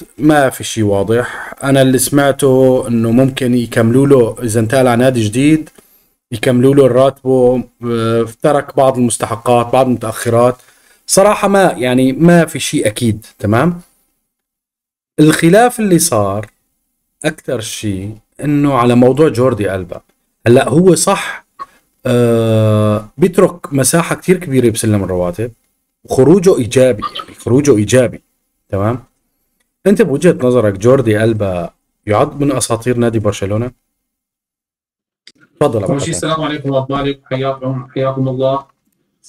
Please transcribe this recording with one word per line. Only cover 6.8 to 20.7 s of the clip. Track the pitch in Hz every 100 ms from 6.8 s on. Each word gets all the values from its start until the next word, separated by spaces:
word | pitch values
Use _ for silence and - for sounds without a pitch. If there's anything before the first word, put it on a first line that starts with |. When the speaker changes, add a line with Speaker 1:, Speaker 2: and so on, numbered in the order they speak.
| 131
Speaker 1:
راتبه، | 123 135 - 131 131 123 127 113 _
آه، | 117 117 113 117 113 -
ترك | 156 143 139 139
بعض | 131 127
المستحقات، | 120 - - 110 127 117 117
بعض | 131 131
المتأخرات. | 117 110 - 120 113 123 123 _ _ _ _ -
صراحة | 185 202 202 202
ما، | 196 175
يعني | 101 127 127 131
ما | 135 170 175
في | 160 127
شيء | - 151 107
أكيد. | - 117 110 - -
تمام؟ | 101 117 165 175 - _ _ _ _ _ _ _ _ _ _ _ _ -
الخلاف | 151 - 165 202 240 -
اللي | 208 170
صار | 170 110 98 104 110 _ _ _ _ _ _ -
أكثر | 156 156 - 120
شيء | 107 - 107 95 101 107 _ -
إنه | 143 143 143
على | 131 123
موضوع | 120 127 131 156
جوردي | 117 131 104 95
ألبا. | 95 85 - _ _ _ _ 113
هلا | 127
هو | 117